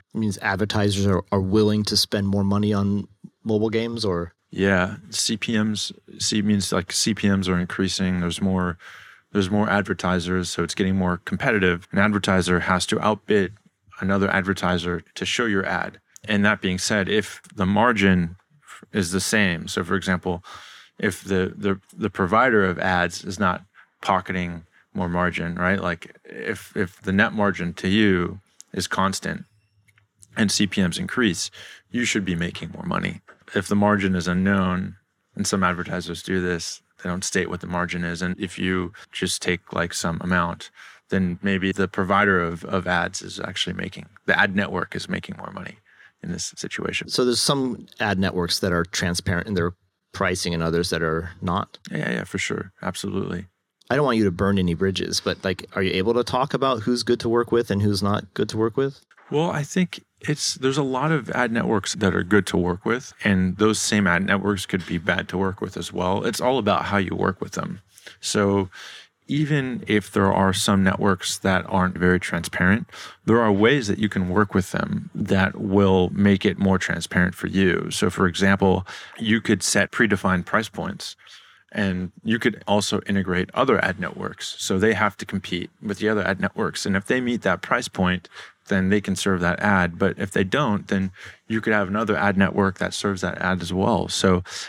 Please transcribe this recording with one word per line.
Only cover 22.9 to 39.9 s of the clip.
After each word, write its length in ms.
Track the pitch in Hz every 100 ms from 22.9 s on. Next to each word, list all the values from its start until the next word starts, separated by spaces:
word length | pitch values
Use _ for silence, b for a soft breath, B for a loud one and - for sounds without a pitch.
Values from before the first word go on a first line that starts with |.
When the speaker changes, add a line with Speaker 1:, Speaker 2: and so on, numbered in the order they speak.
| 90 87 -
Speaker 2:
is 140 | - 92
not 260 | 95 92 - b b _
pocketing 640 | - 95 - 92 87 85 - b _
more 140 | 98 87
margin, 480 | 87 90 85 85 87
right? 240 | 90 95
Like, 360 | 87 85 - -
if, 500 | - - - 104 - -
if 260 | 92 -
the 100 | 98
net 200 | 98 110
margin 420 | 107 101 92 87
to 140 | 87 95
you 520 | 104 107 92 87 98 - - -
is 140 | - 92
constant 580 | - 95 95 85 82 - _ _ _ _ _ _ _ - -
and 140 | 104
C 160 | - 101
P 160 | -
Ms 160 | 90 80
increase, 520 | 92 - 113 82 - B B B _
you 140 | 120
should 200 | 117 110
be 100 | 92
making 360 | 85 85 - 80
more 120 | -
money. 360 | - - - 87 - - -
If 140 | 104 95
the 60 |
margin 400 | 101 104 104 98
is 120 | 92 85
unknown, 720 | 90 95 98 92 90 95 92 _ _ _
and 120 | - 101
some 160 | 101
advertisers 600 | 92 87 87 90 85 82
do 180 | - 95
this, 420 | 90 85 - - _ -
they 80 | 90
don't 140 | 90
state 260 | - 95 87
what 100 | 90
the 60 | 90
margin 380 | 87 87 87
is. 180 | 87 85
And 160 | 90 90
if 180 | 87 -
you 340 | 92 92 90 B -
just 300 | - 92 -
take, 300 | - 87 -
like, 200 | 90 87